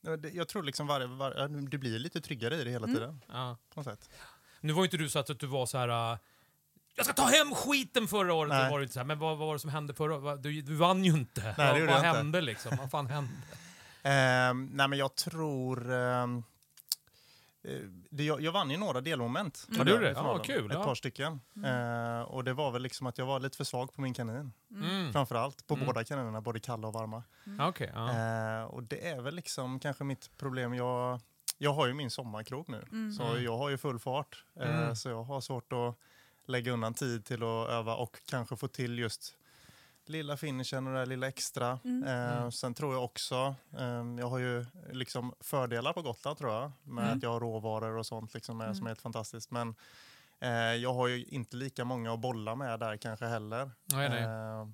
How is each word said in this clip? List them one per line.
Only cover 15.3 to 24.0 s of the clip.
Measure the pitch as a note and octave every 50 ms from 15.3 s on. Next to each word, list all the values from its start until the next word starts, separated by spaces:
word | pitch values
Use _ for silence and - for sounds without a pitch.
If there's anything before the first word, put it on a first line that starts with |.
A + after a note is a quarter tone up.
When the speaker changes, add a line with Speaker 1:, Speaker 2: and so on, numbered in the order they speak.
| E3 E3 D#3+ D3+ C#3 C3 B2+ B2+ B2+ B2 A#2 B2 B2+
Speaker 1:
ehm, | B2+ B2 B2 B2 B2 B2 A#2+ B2 A#2+ A#2 - _ _ _ _ _ - - _ - - _ _ _ - - - - - - _ _ _ _
eh, | - C3+ C3+ - G2 F#2 F2+ F2 -
det, | - C#3 D3
jag, | D3+ D3+ C3+
jag | D3+ D#3+
vann | E3 G3+ F3+ C#3
ju | C#3
några | F3 G#3+ G3 C3 B2+
delmoment | C3 D#3+ D#3+ C3 A#2+ A#2 B2 E3+ G#3 D#3 - - -
Speaker 2:
Mm. | - A2+ -
Speaker 3:
Ja, | C3
det | C#3
gjorde | G3+ A#3+ G#3+
Speaker 1:
i |
Speaker 3:
det? | C3+ -
Ja, | C3
Speaker 1:
finalen. | E3 B3+ A3+ E3+ -
Speaker 3:
kul, | - - - A2+ G2+
Speaker 1:
Ett | A#2+
Speaker 3:
ja. | E3 G3+
Speaker 1:
par | D3+ B2
stycken. | - - C3+ - - C3+ D#3 D#3+ C3+ A#2 _ _
Speaker 2:
Mm. | G#3 G3+ C3+ B2+ B2 A#2+ A#2+ A#2 A#2 A#2 A#2 A#2
Speaker 1:
Eh, | A#2
och | A#2+ - - C3 B2
det | C3 B2+
var | C3 D3+ C3+
väl | A#2+ A#2+
liksom | B2+ B2+ - - C3+
att | B2+ -
jag | - C3
var | C3 C#3 C3
lite | B2+ C3+ -
för | - D3
svag | - - B2+ C3 C3+ _
på | -